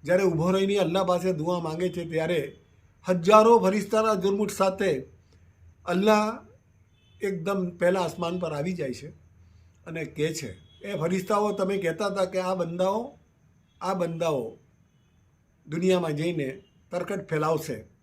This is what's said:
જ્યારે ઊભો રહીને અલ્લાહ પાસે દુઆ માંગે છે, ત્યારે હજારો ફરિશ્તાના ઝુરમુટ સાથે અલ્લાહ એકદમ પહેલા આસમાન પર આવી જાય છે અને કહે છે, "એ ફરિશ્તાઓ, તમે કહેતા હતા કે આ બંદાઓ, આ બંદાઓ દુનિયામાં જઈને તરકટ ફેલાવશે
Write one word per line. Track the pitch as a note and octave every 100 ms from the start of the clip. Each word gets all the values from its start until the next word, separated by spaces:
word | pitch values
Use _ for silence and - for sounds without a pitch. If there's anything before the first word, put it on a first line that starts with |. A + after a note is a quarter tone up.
જ્યારે | C#3 F3+
ઊભો | F#3+ D#3+ E3+
રહીને | F#3 G3 G3+
અલ્લાહ | E3+ F3+
પાસે | F#3 F3+ F#3
દુઆ | E3+ D#3 F3+
માંગે | E3+ D#3+ F3+
છે, | E3+ E3+
ત્યારે | D#3+ D#3+ E3+ C#3 - _ _ _ _ -
હજારો | F#3 E3 G#3+ A3 A#3
ફરિશ્તાના | F#3 G#3 G3 A3 A3 G#3
ઝુરમુટ | F#3 G3 G#3
સાથે | - F#3+ F#3 G3 C#3+ - - _ - - _ - - -
અલ્લાહ | F3 G#3 G#3+ G#3+ A#3+ - - _ _ _ _ _ -
એકદમ | G3 F#3 D#3+ G3 F3+
પહેલા | F3 F3 F#3+
આસમાન | E3+ - E3+ F3+
પર | F3
આવી | D3 D#3+
જાય | F3+ C#3+
છે | A#2 D3 - - _ - - - _ -
અને | D#3+ D#3
કહે | - D#3
છે, | D#3+ C3 F2+ - -
"એ | G3+ F3+
ફરિશ્તાઓ, | E3 F#3 F#3 G#3 G#3
તમે | G3 F#3+ G3
કહેતા | E3+ D#3+ G3+
હતા | G3 F3+
કે | F#3
આ | F#3 F#3
બંદાઓ, | E3+ E3+ F#3 G#3+ B3 - _ _ _ _ _ _
આ | F3+
બંદાઓ | F#3+ E3+ E3 E3 D3 A2+ - _ _ _ _ _ _ _ _ _ _ -
દુનિયામાં | D#3 F#3 F3+ E3+
જઈને | D3 E3 E3 C3+ C3 - _ _
તરકટ | F3 F3 G3 -
ફેલાવશે | D#3+ D3+ D#3+ D3+ A#2 - _